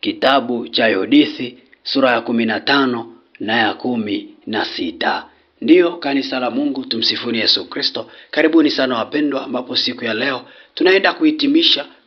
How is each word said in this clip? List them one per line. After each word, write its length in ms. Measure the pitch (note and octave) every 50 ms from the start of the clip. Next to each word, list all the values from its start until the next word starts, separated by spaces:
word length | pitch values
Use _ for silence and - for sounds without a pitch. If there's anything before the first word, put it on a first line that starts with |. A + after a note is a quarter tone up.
Kitabu 680 | - - - - - C3 C#3 C#3 A#2 B2 B2 A#2 A#2+ -
cha 200 | - - A#2+ A2
Yudithi, 680 | G#2 F#2+ F#2+ G2 C3 D3 C#3+ - - - C3 B2 - - _ _ _ _
sura 280 | _ - - C#3+ C3 B2+
ya 100 | A#2+ A#2
kumi 240 | A#2 - A#2+ A#2 A2+
na 140 | A2+ G#2+ G2
tano 520 | - - C#3 C#3 C#3 B2+ A#2+ A#2 - - - - _ _ _ -
na 160 | - G#2 A2+
ya 180 | A#2+ A2+ G#2 F#2
kumi 600 | - - B2+ B2 A#2 G#2+ G#2 G2 G#2 - - - _ _
na 180 | - G#2+ G#2 F#2
sita. 640 | - - - F#2+ - - - - D2+ - - - - _ _ _ _ _ _
Ndiyo, 360 | - - E3 F3+ F3 E3+ D#3
kanisa 440 | - - C#3+ C#3 C#3 C3 - C3+ C3
la 100 | B2+ A#2+
Mungu, 340 | A2 C3 D3 D3 C3+ C3+ B2+
tumsifuni 540 | - A#2 A2+ A2 - - - - A#2+ A#2 A2+
Yesu 300 | G#2+ - - - - -
Kristo. 420 | - C#3+ C3+ - - B2+ A2+ - - - - _
Karibuni 400 | - D3+ D#3 D#3 D#3 E3 D3+ D3
sana 260 | - - C3+ B2+ B2 A2+
wapendwa, 460 | G#2+ - - D3 D3+ D3 C#3 C3 B2+
ambapo 320 | B2 A#2+ B2 B2 C3+ B2+
siku 280 | B2 - B2+ A#2+ - A#2+
ya 100 | A2+ A2
leo 280 | G#2+ B2 C#3+ C3+ B2 - - - - - _ _
tunaenda 380 | - D#3 F#3 F#3 F#3+ F#3+ F3+
kuhitimisha 760 | E3+ - D#3 D#3 D3+ D3+ D3 C#3 C#3+ E3 E3+ - - C#3 D3 - - _ _